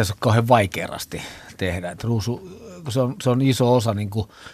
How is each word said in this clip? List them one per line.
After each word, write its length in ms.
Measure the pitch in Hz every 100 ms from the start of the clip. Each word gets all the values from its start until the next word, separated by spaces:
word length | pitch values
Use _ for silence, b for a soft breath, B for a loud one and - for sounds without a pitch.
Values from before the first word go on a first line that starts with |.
asiassa 120 | 98
ole 60 | -
kauhean 280 | 120 113 117
vaikeasti 760 | 120 101 - 180 - - 80 B B B -
tehdä. 340 | 92 90 87
Et 120 | 87
ruusu, 460 | 113 113 110 123 185 - - - 156
se 100 | 123
on, 140 | 123 113
se 60 | 127
on 120 | 123
iso 320 | 135 123 123 123
osa 180 | 110
niinku 360 | 101 104 110 104 B B